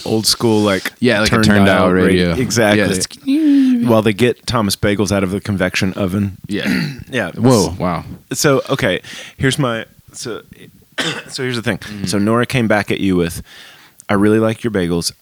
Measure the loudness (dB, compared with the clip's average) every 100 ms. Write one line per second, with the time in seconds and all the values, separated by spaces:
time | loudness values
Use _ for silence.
0 | -2 -2 0 0 2 2 2 0 -4 -2
1 | 0 2 2 2 4 4 4 4 2 4
2 | 4 2 2 0 0 2 2 4 2 0
3 | -4 -8 -2 2 4 4 4 2 4 4
4 | 2 2 0 0 -4 -2 -2 0 0 0
5 | 0 0 0 -4 -4 -2 -2 -2 -4 -4
6 | -4 -2 -4 -6 -10 -6 -2 -2 -4 -8
7 | -8 -6 -4 0 4 4 2 -2 -4 -4
8 | -8 -14 -10 -2 2 2 0 -2 -2 -2
9 | -6 -18 -16 -2 -2 0 -2 -4 -10 _
10 | _ -14 -12 -12 -14 -20 -20 -20 _ -10
11 | -8 -8 -12 -8 -6 -4 -4 -6 -8 -10
12 | -4 -2 0 0 0 0 0 0 0 -2
13 | 0 0 0 -4 -14 -20 -20 -20 -20 _
14 | -2 2 4 2 0 -2 -4 -2 -2 -2
15 | -4 -10